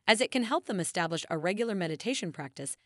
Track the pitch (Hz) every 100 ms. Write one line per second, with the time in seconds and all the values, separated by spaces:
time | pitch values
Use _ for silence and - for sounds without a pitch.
0 | - 220 - 247 226 320 - 185 156 180
1 | 165 165 - 160 170 208 233 196 165 151
2 | 220 269 175 151 139 - 139 -